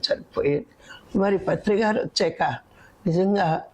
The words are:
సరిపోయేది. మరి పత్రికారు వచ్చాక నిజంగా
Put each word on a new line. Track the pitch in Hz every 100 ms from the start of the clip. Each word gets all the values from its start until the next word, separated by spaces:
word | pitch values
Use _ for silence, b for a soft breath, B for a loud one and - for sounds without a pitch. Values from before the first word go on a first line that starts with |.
| -
సరిపోయేది. | 185 - - 143 147 - B B B B -
మరి | 196 196
పత్రికారు | - 175 - 202 220 -
వచ్చాక | - - 175 156 156 120 - B B B -
నిజంగా | 165 190 202 175 156 -